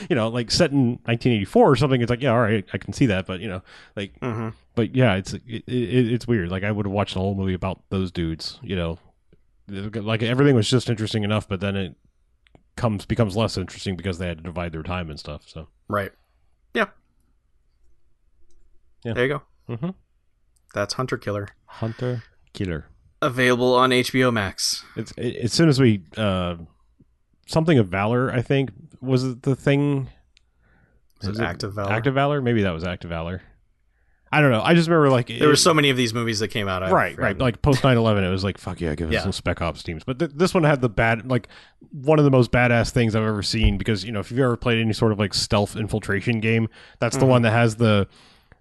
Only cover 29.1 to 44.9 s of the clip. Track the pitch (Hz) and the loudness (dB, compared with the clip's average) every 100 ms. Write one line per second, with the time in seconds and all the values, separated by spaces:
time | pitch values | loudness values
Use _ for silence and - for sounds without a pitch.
29.1 | 127 131 123 139 127 143 139 143 139 127 | 0 0 -4 -4 -2 0 2 0 -2 -6
30.1 | - _ _ _ _ _ _ _ _ _ | -14 _ _ _ _ _ _ _ _ _
31.1 | _ 98 107 82 85 101 101 98 110 123 | _ -8 -4 -6 -6 -8 -6 -4 -2 0
32.1 | 135 143 147 123 117 98 82 90 90 85 | 0 0 0 0 0 0 -2 -6 -8 -8
33.1 | 82 85 90 - _ _ _ _ _ _ | -8 -6 -8 -12 _ _ _ _ _ _
34.1 | _ _ 147 143 110 139 170 165 170 143 | _ _ 2 4 4 4 4 4 4 4
35.1 | 127 120 117 147 143 180 156 143 127 120 | 4 0 2 4 4 4 4 4 2 0
36.1 | 117 117 104 107 117 98 92 92 180 92 | -2 -4 -4 -4 -4 -4 -4 0 0 0
37.1 | - 117 98 131 - - 135 135 120 113 | -2 -4 -2 -2 0 0 2 4 4 4
38.1 | 104 90 95 98 - - 87 85 76 80 | 2 0 0 -2 -4 -8 -6 -4 -4 -2
39.1 | 104 95 - - 85 82 76 - 80 - | -2 -2 -4 -6 -4 -4 -6 -10 -10 -8
40.1 | 127 160 143 180 190 147 143 123 104 113 | -6 -6 0 0 2 2 2 0 0 0
41.1 | 117 123 123 - - - _ - 147 131 | 0 -2 -4 -4 -14 -20 _ -18 -6 2
42.1 | 151 143 131 117 123 123 117 104 131 113 | 4 6 6 4 4 4 4 2 2 2
43.1 | 110 110 104 98 117 107 101 107 104 101 | 2 0 -2 -2 2 2 2 0 -2 -4
44.1 | 107 92 117 131 117 127 113 113 | -8 -4 0 0 0 0 0 0